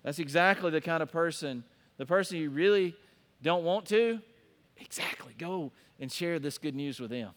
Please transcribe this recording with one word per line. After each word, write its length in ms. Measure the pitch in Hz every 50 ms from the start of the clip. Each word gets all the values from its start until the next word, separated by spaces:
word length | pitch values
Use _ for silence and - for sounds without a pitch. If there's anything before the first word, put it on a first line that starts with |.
| -
That's 160 | 131 143 156
exactly 500 | - 139 139 170 175 190 196 - 185 170
the 100 | 156 156
kind 220 | 151 170 165 165
of 80 | 156 -
person, 540 | - 165 165 170 156 - 160 139 131 120 120 _ _ _ _ _ _
the 100 | - 135
person 320 | 131 175 196 190 - 185 165
you 120 | 156 147
really 440 | 135 147 175 202 208 202 185 175 165 - - - _ _ _ _ _ _
don't 220 | 127 156 175 180 165
want 220 | 170 185 214 190
to, 340 | - 208 220 233 233 226 220 - _ _ _ _ _ _ _ _ _ _
exactly, 580 | - - - - - - - - - - 123 113
go 360 | 110 - 175 185 185 156 131 _ _ - _ _ _
and 140 | - 131
share 260 | - - 175 170 170 160
this 200 | 139 143 - -
good 180 | - 151 131
news 240 | 135 143 143 123 -
with 100 | 127 107
them. 200 | 120 123 113 95 90